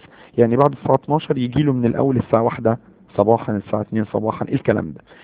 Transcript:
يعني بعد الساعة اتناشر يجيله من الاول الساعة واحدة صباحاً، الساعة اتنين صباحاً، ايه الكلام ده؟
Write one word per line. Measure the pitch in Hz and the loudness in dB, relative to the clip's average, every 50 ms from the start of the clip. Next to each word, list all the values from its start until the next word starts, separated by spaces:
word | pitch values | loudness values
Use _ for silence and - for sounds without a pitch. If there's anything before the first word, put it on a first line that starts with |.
| - - - - - - - - | -8 -20 -20 -20 -20 -6 0 0
يعني | 120 113 117 | 2 2 4
بعد | 123 143 147 | 4 4 2
الساعة | 135 - - - 135 | 2 -2 0 0 0
اتناشر | 135 - - 143 156 - - 156 135 | 0 0 -2 -2 -2 -2 -2 -2 -2
يجيله | 123 120 120 139 151 143 | -2 -2 0 0 0 0
من | 131 127 120 | 0 0 0
الاول | 117 120 - 127 139 131 | 0 0 0 0 0 0
الساعة | 120 - - - 110 | -2 0 0 0 2
واحدة | 113 123 - - 113 113 113 117 _ - - _ _ _ - | 2 0 -2 -2 -2 -2 -2 -2 _ -14 -20 _ _ _ 0
صباحاً، | - 101 104 117 113 - - 107 | 2 4 4 4 2 0 -4 -6
الساعة | 101 - - - 104 | -6 -4 -4 -6 -6
اتنين | 104 - - 110 104 | -4 -4 -4 -4 -4
صباحاً، | - - 107 107 110 104 - - - | -4 -4 -4 -4 -4 -4 -4 -4 -4
ايه | - | -4
الكلام | 135 - - 107 - 90 82 | -2 0 0 0 0 -4 -6
ده؟ | 73 - - _ - - | -12 -16 -20 _ -20 -20